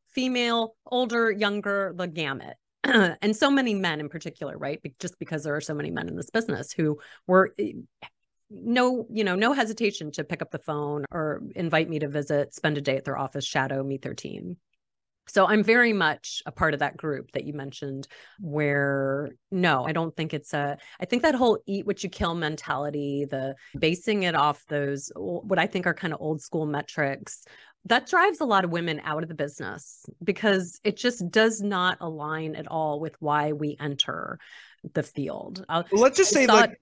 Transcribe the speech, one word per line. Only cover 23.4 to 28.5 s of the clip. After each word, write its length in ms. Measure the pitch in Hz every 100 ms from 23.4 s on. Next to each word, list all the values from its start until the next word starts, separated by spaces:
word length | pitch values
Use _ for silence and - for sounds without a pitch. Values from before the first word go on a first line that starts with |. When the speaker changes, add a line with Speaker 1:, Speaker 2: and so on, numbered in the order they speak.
| 135 139 - 135
Speaker 1:
basing 440 | 160 175 - 208
it 120 | 180 165
off 280 | 147 143 -
those, 420 | 147 143 139 - -
o-, 240 | - 175
what 180 | - 185
I 80 | 170
think 220 | 190 180
are 80 | 165
kind 180 | 180
of 80 | 151
old 180 | 156 156
school 280 | - 170 156
metrics, 760 | 147 147 - 143 139 - - - - - _ -
that 220 | 233 240
drives 320 | 359 381 320
a 40 |
lot 180 | 285